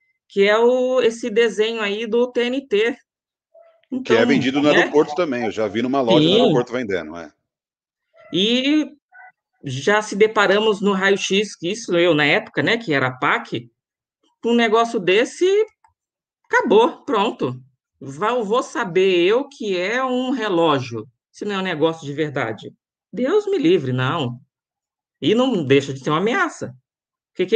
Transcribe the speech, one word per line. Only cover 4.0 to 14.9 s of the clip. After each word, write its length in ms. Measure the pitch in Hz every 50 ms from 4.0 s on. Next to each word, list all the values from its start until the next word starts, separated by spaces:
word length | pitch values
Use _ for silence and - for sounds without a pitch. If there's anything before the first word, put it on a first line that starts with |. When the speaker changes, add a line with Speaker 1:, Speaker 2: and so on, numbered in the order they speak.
| -
Speaker 2:
Que 80 | - 113
é 20 | 113
Speaker 1:
Então, 100 | 117 123
Speaker 2:
vendido 340 | 139 127 123 131 131 143
no 100 | 143 147
Speaker 1:
né? 60 | - -
Speaker 2:
aeroporto 360 | - - 139 147 160 151 -
também. 280 | 180 180 156 123 120 117
Eu 80 | 107
já 160 | 92 104 110 104
vi 140 | 95 113
numa 180 | 120 127 135 139
loja 200 | 131 113 - 147
Speaker 1:
Sim. 140 | 151 165 190
Speaker 2:
no 80 | 226 254
aeroporto 280 | 226 156 123 120 -
vendendo, 460 | 113 127 127 101 95 87 80 76 80 -
é. 140 | 117 101 - _ _ _ _ _ _ _ _ _ _ _ _ _ _ _ _ - - -
Speaker 1:
E 600 | - 170 196 226 240 247 262 277 302 311 285 - - - _ _ _ - - - - _ _ _ _ _ -
já 380 | 143 127 120 - 208 208 214
se 140 | 214 - -
deparamos 640 | 196 220 214 220 220 202 180 196 208 220 220 208 -
no 140 | 190 202 196
raio-x, 640 | 196 196 196 202 196 - - 190 196 214 202 - -
isso 360 | 160 170 170 - - - 180 170
eu 160 | 175 180 160
na 100 | 147 147
época, 400 | 147 165 214 214 - - 160 139
né, 140 | 175 220 233
que 160 | 226 170 147
era 180 | 139 131 127
pac, 580 | 127 - 143 156 202 233 233 - - 117 - - _ _ _ _ _ _ _ _ _ _ _ _ _ _ -
um 80 | 233 240
negócio 440 | 233 233 220 208 226 233 233